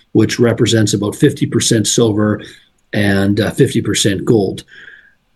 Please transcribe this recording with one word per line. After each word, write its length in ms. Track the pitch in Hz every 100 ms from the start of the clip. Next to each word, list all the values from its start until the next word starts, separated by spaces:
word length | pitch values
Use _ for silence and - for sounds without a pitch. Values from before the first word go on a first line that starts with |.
| _
which 260 | 110 110 -
represents 540 | 117 110 104 113 107
about 200 | 101 104 -
fifty 280 | 147 - 131
percent 420 | - - 113 101
silver 540 | - 113 104 107 101 - - _ _ _
and, 480 | 107 101 98 101 101
uh, 100 | 95
fifty 300 | - 131 120
percent 420 | 107 92 110 92
gold. 400 | - 113 92 - - - - - _ _ _